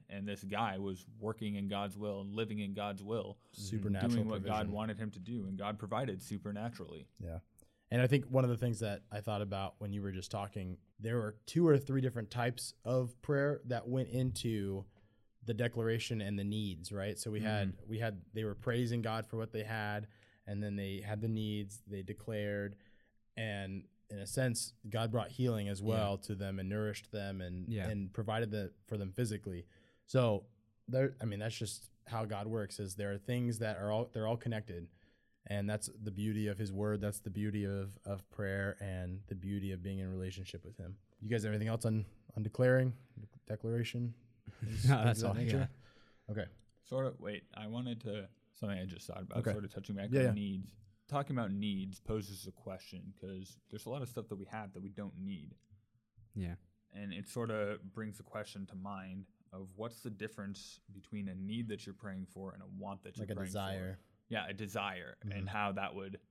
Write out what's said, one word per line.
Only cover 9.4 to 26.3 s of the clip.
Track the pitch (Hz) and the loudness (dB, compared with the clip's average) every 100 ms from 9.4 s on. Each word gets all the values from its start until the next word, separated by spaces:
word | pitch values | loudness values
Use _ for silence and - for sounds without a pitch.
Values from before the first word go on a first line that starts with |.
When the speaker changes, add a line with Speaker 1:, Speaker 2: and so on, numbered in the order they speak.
Speaker 2:
about | 104 98 98 - | 0 -2 -2 -4
when | 101 | -4
you | 101 | -2
were | 98 | -2
just | 92 - | -4 -4
talking, | 104 98 104 92 90 _ - | -4 -4 -4 -4 -6 _ -6
there | 110 120 | 0 2
were | 107 107 - | 0 -4 0
two | 165 170 | 8 10
or | 139 | 10
three | 135 135 | 8 2
different | 127 117 104 | 4 0 -2
types | 120 120 120 - - 113 | 0 0 0 -6 -6 2
of | 127 123 - | 2 2 -2
prayer | - 143 143 147 123 | 2 4 4 2 0
that | 117 120 | -2 2
went | 131 123 | 2 2
into | 123 127 - 120 110 98 98 95 - - _ _ - 117 | 2 2 2 2 2 2 0 -4 -14 -20 _ _ -10 -2
the | |
declaration | 110 117 117 113 113 - 113 | 2 2 2 2 2 2 0
and | 101 101 | 2 2
the | 101 | 2
needs, | 107 101 82 90 | 2 0 -2 -4
right? | 101 101 92 | -2 -2 -2
So | 117 | -2
we | 107 | 0
had, | 110 107 95 90 | 2 2 2 -2
Speaker 3:
Mm. | 104 | -4
Speaker 2:
we | 110 | 0
had, | 113 95 - | 0 -2 -6
they | 110 110 | -2 -2
were | 98 | -2
praising | 127 117 120 120 | 0 2 4 2
God | 110 113 110 | 2 0 -2
for | 113 | -4
what | 110 | -2
they | 110 | -2
had, | 107 110 104 104 104 - - _ - | -2 0 0 -2 -4 -10 -20 _ -6
and | 101 | -2
then | 104 101 | 0 0
they | 98 98 | -2 -2
had | 101 104 | -2 0
the | 113 | 2
needs, | 110 107 104 101 107 - | 2 2 0 -2 -8 -8
they | 98 | -6
declared, | 95 104 - 107 104 101 101 101 - - _ _ _ - | -6 -6 -4 0 0 0 -2 -6 -18 -20 _ _ _ -6
and | 110 101 95 98 - _ - | -4 -2 -4 -6 -8 _ -10
in | 104 | -8
a | 101 | -2
sense, | 135 127 117 - - 107 | 2 2 2 -2 -8 -4
God | 110 113 | 0 2
brought | 117 - | 2 0
healing | - 123 110 101 | 2 4 4 2
as | 98 | 0
Speaker 3:
Yeah. | 107 | 2
Speaker 2:
well | 110 101 98 | 4 4 2
to | - | -2